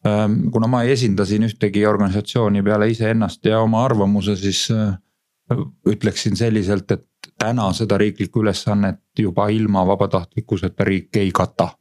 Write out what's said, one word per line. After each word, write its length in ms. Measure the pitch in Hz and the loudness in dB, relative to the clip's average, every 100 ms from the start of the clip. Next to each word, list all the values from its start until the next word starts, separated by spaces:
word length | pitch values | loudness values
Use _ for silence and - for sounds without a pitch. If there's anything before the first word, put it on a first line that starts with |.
| 107 | 0
Ähm, 420 | 104 107 107 107 | 0 0 0 0
kuna 160 | 113 113 | 0 0
ma 140 | 127 | 0
ei 80 | 120 | 0
esinda 320 | 135 120 98 95 | 2 0 0 0
siin 200 | 104 113 | 0 -2
ühtegi 380 | 104 104 101 104 | -2 -2 2 2
organisatsiooni 760 | 107 98 101 104 123 107 101 | 2 0 -2 -2 -2 0 2
peale 260 | 98 104 110 | 2 2 0
iseennast 540 | 113 110 113 101 - 110 | 0 0 0 -2 -2 0
ja 160 | 110 | 2
oma 240 | 113 113 123 | 2 2 2
arvamuse, 500 | 110 98 104 101 98 | 2 2 2 0 -2
siis, 300 | 98 95 - | -2 -2 -2
äh, 260 | 113 104 95 _ _ _ _ _ 117 - - - | 0 0 -2 _ _ _ _ _ -4 -4 -4 -2
ütleksin 480 | 107 113 - 113 95 | 0 -2 -2 -4 0
selliselt, 560 | 117 110 95 101 - | 0 0 0 -2 -2
et 140 | 107 _ _ - _ | -4 _ _ -20 _
täna 300 | 110 120 101 | -2 0 0
seda 240 | 87 113 101 | -2 0 2
riiklikku 440 | 107 - 98 120 | 0 -2 -4 0
ülesannet 560 | 107 95 - 104 101 - _ - | 0 0 -2 0 0 -4 _ -4
juba 280 | 104 90 104 | -2 0 0
ilma 380 | 110 107 98 92 | 0 2 2 2
vabatahtlikkuseta 960 | 95 98 95 87 - - 95 92 - | 2 0 -2 -4 -10 -4 -4 -4 -2
riik 320 | 98 95 - 107 | -2 -2 -2 -2
ei 140 | 98 | -2
kata. 380 | 87 90 - 90 - | 0 -2 -2 -4 -4